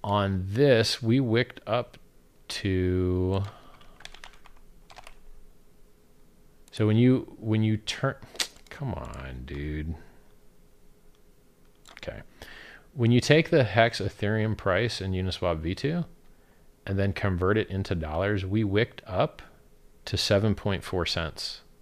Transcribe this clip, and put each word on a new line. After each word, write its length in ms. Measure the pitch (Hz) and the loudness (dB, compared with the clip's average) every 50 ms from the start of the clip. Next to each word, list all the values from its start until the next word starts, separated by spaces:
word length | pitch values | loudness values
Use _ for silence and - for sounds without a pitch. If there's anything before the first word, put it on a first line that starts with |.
| - | -4
on 420 | 101 101 101 98 98 98 92 92 95 | 0 0 2 2 0 0 -2 -2 -2
this, 520 | 101 123 143 143 123 113 113 - - - | 0 2 4 6 6 4 4 2 0 -2
we 200 | 117 113 120 139 | 2 2 2 2
wicked 400 | 131 113 110 120 127 - - - - | 4 2 2 2 0 -2 -6 -12 -6
up 320 | - 110 123 120 - - - - - - - - _ _ - - - | -4 -4 -4 -4 -6 -12 -20 -20 -20 -20 -20 -20 _ _ -20 -14 -12
to, 920 | - - - 98 92 92 92 90 92 92 90 90 90 92 92 92 95 95 98 98 - - - - - - - - - - - - - - - - - - - - - - - - - - - - - - - - - - - - - - - - - - - - - - - - - _ _ - - - - - - - - - - - - - | -8 -4 -2 0 0 2 2 2 2 2 2 2 2 2 2 0 0 0 -2 -4 -8 -16 -20 -20 -20 -20 -20 -20 -20 -20 -20 -20 -20 -20 -20 -20 -20 -20 -20 -20 -20 -20 -20 -20 -20 -20 -20 -20 -20 -20 -20 -20 -20 -20 -20 -20 -18 -18 -20 -20 -20 -20 -20 -20 -20 -20 -20 -20 -20 _ _ -20 -20 -20 -20 -20 -20 -20 -20 -20 -20 -20 -20 -10
so 140 | - - 110 | -2 0 2
when 120 | 107 107 | 4 6
you, 400 | 113 123 127 131 123 - - - - | 6 6 6 6 4 0 -6 -12 -8
when 240 | 110 110 110 110 110 | -2 0 2 2 2
you 140 | 110 110 | 2 2
turn, 380 | 107 - - - - - 135 - - - - - - - - - - - - | 0 -2 -6 -6 -4 -4 -4 -4 -6 -14 -14 -8 -8 -8 -8 -8 -20 -20 -18
come 240 | - - 143 123 87 | -12 -8 -6 -6 -6
on, 480 | 76 - - - 67 65 67 64 64 64 | -6 -8 -10 -12 -12 -12 -12 -12 -12 -12
dude. 500 | 65 71 69 71 76 76 76 76 80 82 - - - - - - - - - - - - - - - - - - - - _ - - - - - - - _ _ - _ _ - - - _ - - - | -10 -8 -8 -6 -6 -6 -6 -6 -6 -8 -10 -12 -20 -20 -20 -20 -20 -20 -20 -20 -20 -20 -20 -20 -20 -20 -20 -20 -20 -20 _ -20 -20 -20 -20 -20 -20 -20 _ _ -20 _ _ -20 -20 -20 _ -20 -20 -20
Okay. 280 | - - - - - - - - - - - - - - - - - - - - | -14 -12 -12 -12 -12 -14 -18 -20 -20 -20 -18 -18 -20 -20 -20 -20 -20 -20 -10 -4
When 180 | 135 117 117 | 2 4 4
you 100 | 123 123 | 6 6
take 280 | - - 147 160 160 - | 6 6 6 6 6 4
the 140 | 170 147 120 | 4 4 4
Hex 380 | 101 95 117 113 117 - - | 4 6 6 4 4 4 0
Ethereum 560 | 95 98 - - 107 101 110 110 107 110 104 | -4 -4 -4 -2 -2 0 0 0 0 0 -2
price 420 | - - 98 90 98 120 113 - - | 0 0 0 2 2 0 0 -2 -4
in 140 | 95 95 92 | -4 -2 -2
Uniswap 460 | 92 92 92 - - 90 87 82 80 | -2 -2 -2 -2 -2 0 0 0 0
V 140 | 78 85 95 | -2 -4 -4
two 300 | - - 143 165 175 156 - - - - - - - - _ - - - - - _ - | -2 -2 -2 -2 -2 -4 -6 -10 -20 -20 -20 -20 -20 -20 _ -20 -20 -20 -20 -20 _ -8
and 140 | - 98 95 | -4 0 0
then 140 | 98 98 92 | 0 0 0
convert 440 | - - 98 90 85 92 95 107 | 0 -2 -2 0 2 2 2 2
it 120 | 110 92 - | 2 0 -2
into 260 | 95 95 95 - 98 | -4 -4 -2 -2 -4
dollars, 500 | 82 78 76 78 85 98 101 104 95 92 | -4 -4 -4 -2 -2 0 0 0 -2 -2
we 200 | 95 104 113 110 | -2 0 0 0
wicked 360 | 98 98 110 120 - - - - | 0 2 0 0 -2 -4 -16 -12
up 340 | - 92 98 143 156 - - - - - - - - - - - - - - - | -6 -2 -2 -2 -2 -4 -10 -20 -20 -20 -20 -20 -20 -20 -20 -20 -20 -20 -16 -10
to 140 | - - | -6 -4
seven 360 | - - - 104 101 107 107 95 | -2 2 2 4 4 4 2 0
point 300 | - - 104 95 73 - | 0 0 -2 -2 -4 -4
four 220 | - 95 90 82 | -4 -2 -2 -2
cents 560 | - - 87 82 76 - - - - - - - - - _ | -2 -2 -4 -4 -6 -8 -8 -10 -10 -10 -12 -18 -20 -20 _